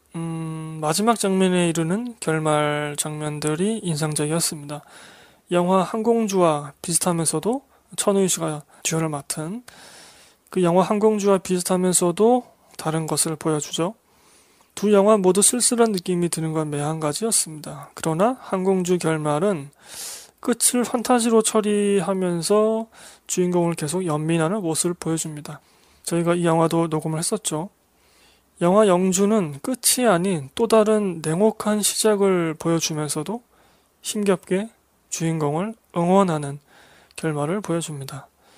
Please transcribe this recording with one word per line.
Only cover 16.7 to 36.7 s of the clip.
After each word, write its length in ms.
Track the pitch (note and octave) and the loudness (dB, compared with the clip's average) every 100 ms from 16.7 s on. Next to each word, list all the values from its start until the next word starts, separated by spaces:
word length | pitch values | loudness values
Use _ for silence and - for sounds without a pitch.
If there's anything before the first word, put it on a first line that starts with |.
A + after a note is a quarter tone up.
매한가지였습니다. 1200 | C#3+ D3 D#3+ D3+ D3 A3+ - E3 D3+ D3+ D3 D3 | -2 -2 -2 -4 -2 -2 -2 -2 -8 -14 -16 -16
그러나 440 | - E3 D#3+ A3+ B3+ | -8 -2 2 2 0
항공주 580 | - F#3+ F#3+ F#3+ F3 F3+ | -4 -2 0 0 2 0
결말은 720 | D#3+ D#3 D3+ D3 G3+ E3+ C#3+ _ - - - - - - | 0 -2 0 0 0 -2 -6 _ -20 -16 -14 -16 -20 -8
끝을 440 | - A#3 - B3 | -4 0 0 0
판타지로 580 | A3+ B3 A3 B3 A#3 A3+ | 0 -2 2 2 4 4
처리하면서 1400 | G#3+ A3 G#3 G#3 G3+ G3 F3 F#3+ F3+ E3+ D#3+ G#3 G#3+ A3 A3+ - - - - | 4 0 0 0 2 0 0 -2 -2 -2 2 2 2 0 -6 -14 -20 -18 -8
주인공을 480 | - F3+ F3 E3+ E3 | -2 0 2 0 -2
계속 300 | D3 F3+ F3+ | -4 -4 -2
연민하는 560 | D3+ D#3 E3 D#3+ G#3+ | -2 0 0 0 -2
모습을 340 | E3 D#3 F3 F3 | -4 -2 -2 -4
보여줍니다. 640 | D#3+ D#3+ D#3+ D3 D3 D3 _ _ _ _ | -4 -4 -4 -10 -14 -18 _ _ _ _
저희가 320 | - E3+ E3+ F3 | -4 -2 0 2
이 100 | E3+ | 2
영화도 420 | E3 E3 E3 E3 | 4 4 2 0
녹음을 300 | D#3 D#3+ D#3+ | -2 -4 -4
했었죠. 500 | E3 G#3+ - D#3 F#3+ _ _ _ _ _ _ _ _ - | -4 -4 -4 -6 -8 _ _ _ _ _ _ _ _ -2
영화 260 | F3 G3+ G#3 | 2 6 6
영주는 720 | F3 F#3+ F#3 G3+ A3 D#3+ C#3 | 4 2 2 2 2 0 -4
끝이 460 | - B3+ - - A#3+ | -6 -2 -2 2 4
아닌 420 | E3+ F#3+ E3 C3+ - | 2 2 -2 -4 -2
또 120 | A3+ | 4
다른 540 | A3+ G#3+ G#3+ G3 E3+ | 4 6 2 0 -4
냉혹한 580 | D#3 E3 A3 - G#3 G#3+ | -2 2 2 2 -2 0
시작을 760 | G3 - A3 G#3 G3 F#3 E3 D3+ | 0 0 2 4 4 2 0 -2
보여주면서도 840 | E3 E3 - D3+ D3 D#3 D3+ A#3 _ _ _ _ _ _ | -2 0 -2 -4 -4 -4 -6 -8 _ _ _ _ _ _
힘겹게 680 | - G#3+ G3+ F3+ - F#3 A3+ _ _ _ - | -8 -4 0 0 0 -4 -4 _ _ _ -12
주인공을 640 | - E3 D#3+ D3 D#3 G#3 A3+ _ F3 | -6 -2 -2 -2 -2 -4 -8 _ -2
응원하는 640 | F3 G3 F#3+ D#3 C#3+ C#3+ _ | 2 4 4 0 -4 -10 _